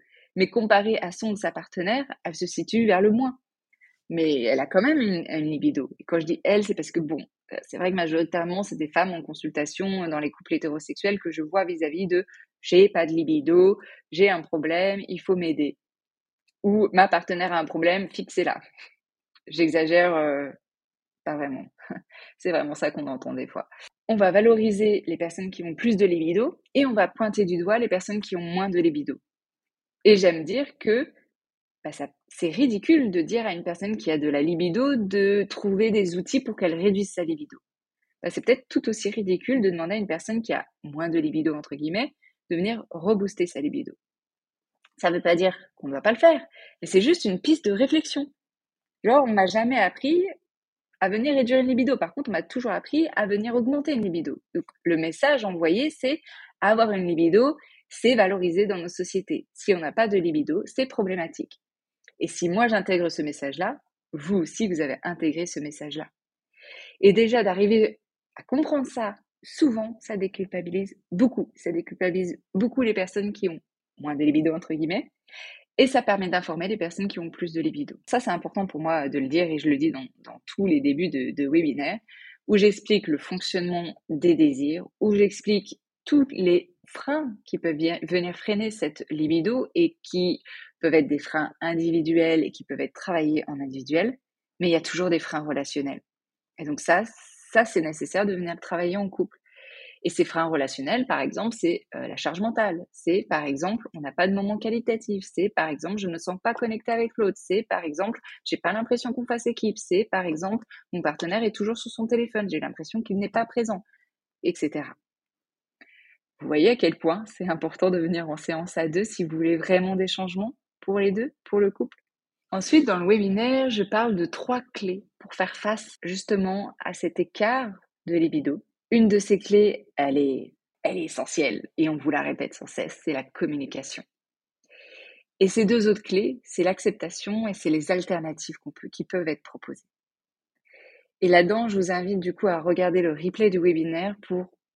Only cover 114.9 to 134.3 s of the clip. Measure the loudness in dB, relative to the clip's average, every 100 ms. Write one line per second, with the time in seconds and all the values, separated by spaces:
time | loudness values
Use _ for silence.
114.9 | -14 _ _ _ _ _ _ _ _ -20
115.9 | _ _ _ _ _ -2 4 4 4 2
116.9 | 0 -2 -2 -6 -8 -6 -4 -6 0 0
117.9 | 2 0 -2 -4 -8 -6 -6 -6 -4 -2
118.9 | -2 -4 -4 -4 0 0 0 2 2 2
119.9 | -2 -2 -4 -6 -6 -8 -10 _ _ -4
120.9 | 0 2 0 -4 -8 -4 2 2 0 -6
121.9 | _ _ _ _ _ _ -6 4 4 4
122.9 | 2 4 4 4 0 2 2 0 0 0
123.9 | 0 2 0 -2 -4 -4 -4 -6 -8 -6
124.9 | -6 -10 _ -10 -4 -4 -4 -4 -4 -6
125.9 | -12 -8 -6 -2 0 0 -4 -8 -10 -12
126.9 | -6 -4 -2 -4 -2 0 0 -4 -10 _
127.9 | _ -4 0 2 0 -2 -4 -8 _ 0
128.9 | 4 6 4 2 0 4 6 6 2 -6
129.9 | -4 0 2 2 0 -6 _ _ _ -6
130.9 | -4 -6 -8 -6 -2 -2 -2 -6 -2 0
131.9 | 0 0 0 -2 -4 -8 -10 -12 -8 -8
132.9 | -8 -6 -6 -6 -6 -4 -4 -8 -10 -12
133.9 | -14 -18 _ _